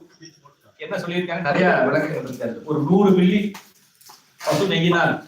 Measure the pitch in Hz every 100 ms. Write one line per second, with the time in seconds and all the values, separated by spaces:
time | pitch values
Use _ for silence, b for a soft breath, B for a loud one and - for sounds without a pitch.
0 | - _ 160 _ _ _ _ - 156 185
1 | 165 180 175 170 143 175 185 147 131 151
2 | - - - - 113 113 151 143 143 196
3 | 202 180 185 208 202 - - _ _ _
4 | - - _ - 151 156 190 165 170 170
5 | 156 -